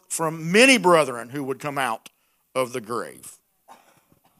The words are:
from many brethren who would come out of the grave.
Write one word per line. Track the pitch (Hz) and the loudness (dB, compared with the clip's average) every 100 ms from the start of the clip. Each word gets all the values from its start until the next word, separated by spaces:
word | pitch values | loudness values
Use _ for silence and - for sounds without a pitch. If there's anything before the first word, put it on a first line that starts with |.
| - | -12
from | - 160 165 160 | -6 -6 -6 0
many | 202 262 233 | 4 6 6
brethren | 175 165 135 120 117 | 6 4 4 -4 -10
who | 143 135 | -10 -8
would | 131 | -8
come | 151 139 | -8 -4
out | 127 113 - _ _ _ _ | -4 -6 -12 _ _ _ _
of | 131 123 | -6 -4
the | 123 | -6
grave. | 104 117 78 65 - - _ _ _ - _ _ _ _ _ | -8 -10 -10 -16 -20 -20 _ _ _ -20 _ _ _ _ _